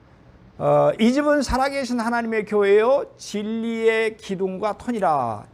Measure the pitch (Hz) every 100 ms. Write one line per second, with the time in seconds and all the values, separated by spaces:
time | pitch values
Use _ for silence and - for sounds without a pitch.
0 | _ - - - - - 147 147 147 151
1 | 226 269 294 294 254 247 277 277 247 247
2 | 220 240 226 220 208 208 202 202 233 277
3 | - - - 208 214 226 226 226 226 220
4 | 220 226 - 185 190 185 214 196 - 226
5 | 185 143 120 107 -